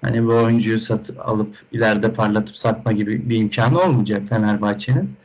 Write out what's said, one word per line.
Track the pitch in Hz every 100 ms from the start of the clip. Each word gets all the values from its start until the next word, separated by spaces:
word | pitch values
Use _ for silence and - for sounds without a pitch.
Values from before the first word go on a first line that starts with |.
Hani | 123 113 117
bu |
oyuncuyu | 117 117 117 110 113
satı-, | - 107 - -
alıp | - 110 107 - -
ileride | 113 110 104 110
parlatıp | 110 107 107 107 -
satma | 120 110 -
gibi | 107 104 110 123
bir | 113
imkanı | 107 107 117 160
olmayacak | 185 127 101 101 101
Fenerbahçe'nin. | 117 107 104 104 104 - 131 196 -